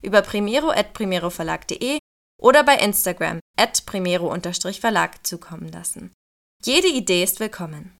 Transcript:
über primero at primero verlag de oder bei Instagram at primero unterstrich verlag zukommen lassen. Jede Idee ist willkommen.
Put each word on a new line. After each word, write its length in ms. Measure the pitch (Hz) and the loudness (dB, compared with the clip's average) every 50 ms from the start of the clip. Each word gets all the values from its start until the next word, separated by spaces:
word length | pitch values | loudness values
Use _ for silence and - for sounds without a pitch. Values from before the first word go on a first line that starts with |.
| - | -6
über 200 | 208 190 208 202 | 4 4 4 4
primero 480 | - - 208 208 202 226 277 302 320 | 4 -2 -2 -2 0 0 0 0 2
at 220 | - - 202 - - | 0 0 0 -2 -4
primero 360 | - 220 196 185 180 165 175 | -8 -6 -2 -2 -2 -4 -4
verlag 380 | 175 - 170 160 165 160 - - | -6 -6 -6 -6 -6 -6 -6 -8
de 320 | - - - 247 277 302 _ _ _ _ _ _ _ _ | -8 -6 -4 -4 -4 -4 _ _ _ _ _ _ _ _
oder 220 | - 233 262 294 294 | 4 8 8 8 8
bei 160 | 277 277 - | 6 4 4
Instagram 600 | - 208 202 - - 190 175 - 165 165 170 165 - _ _ | 4 2 2 0 -2 -2 -2 -2 -4 -4 -4 -6 -12 _ _
at 300 | - 208 240 - - - | 0 0 2 2 -4 -6
primero 480 | - - 196 185 180 175 180 170 165 - | -4 -6 -4 -2 0 0 0 0 -2 -4
unterstrich 460 | 175 170 175 180 - - 185 196 - | -4 -6 -6 -6 -6 -6 -6 -8 -2
verlag 440 | - 233 214 185 165 165 - - _ | -2 0 2 2 0 0 -2 -10 _
zukommen 480 | - - 170 - - 170 165 170 160 | -10 -10 -10 -14 -14 -14 -14 -12 -12
lassen. 400 | 160 170 175 - - - - 185 _ _ _ _ _ _ _ _ _ _ - | -14 -10 -10 -10 -10 -10 -14 -18 _ _ _ _ _ _ _ _ _ _ -4
Jede 220 | - 349 359 359 370 | 0 2 4 4 4
Idee 360 | 311 254 196 - 185 175 180 | 0 0 0 0 0 0 2
ist 160 | 202 - - | 0 -2 -4
willkommen. 560 | 220 214 214 - 185 160 156 151 151 190 - _ | -6 -8 -6 -10 -12 -12 -12 -14 -16 -20 -20 _